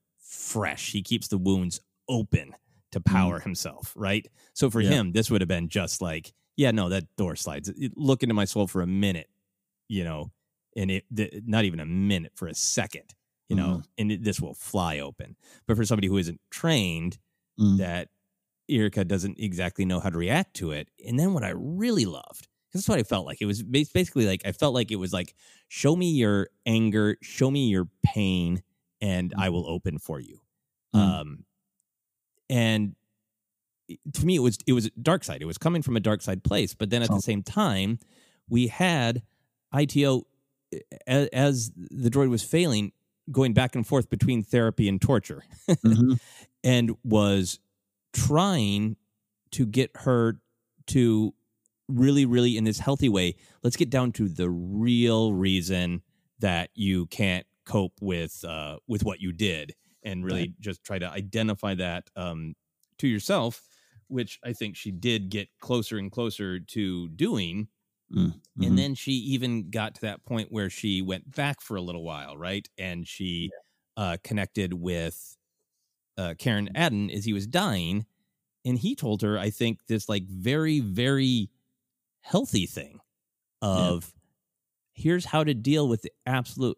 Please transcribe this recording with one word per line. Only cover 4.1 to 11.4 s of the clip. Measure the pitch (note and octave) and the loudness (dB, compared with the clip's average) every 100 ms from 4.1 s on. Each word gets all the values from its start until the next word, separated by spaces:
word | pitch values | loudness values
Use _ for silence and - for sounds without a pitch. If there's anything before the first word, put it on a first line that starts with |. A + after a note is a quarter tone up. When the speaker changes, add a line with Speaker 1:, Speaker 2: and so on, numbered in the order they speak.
| G#2 - _ _ | -2 -4 _ _
Speaker 1:
So | - C3+ | 0 2
for | A2+ | 4
Speaker 2:
Yeah. | G2+ | 4
Speaker 1:
him, | C#3 F#2+ | 4 2
this | G2 A2 | 2 2
would | G#2+ | 2
have | F2 | 2
been | F2+ E2+ | 0 0
just | G2+ E2+ - | -2 -2 -4
like, | F2+ D#2+ - _ _ - | -4 -6 -8 _ _ 0
"Yeah, | C3+ | 2
no, | A2 F2+ | 4 2
that | F#2+ D#2+ - | -2 -4 -4
door | F#2 D2+ | -4 -4
slides. | E2+ C#2+ D2+ | -8 -8 -8
It, | - C3 - | -8 -8 -2
look | C3+ C3 | 2 2
into | B2 | 2
my | G#2+ | 2
soul | G2 G#2 F#2+ | 0 0 0
for | F#2+ | 0
a | F2 | 0
minute," | G2 G2+ E2+ D2 _ _ _ _ _ - | 0 0 -2 -8 _ _ _ _ _ -8
you | G2+ | -4
know, | E2+ D#2 D2+ - _ _ _ - | -4 -6 -10 -16 _ _ _ -4
and | F#2+ | -2
it, | F#2+ - | -2 -4
the, | G#2+ G#2 G#2 | -6 -6 -6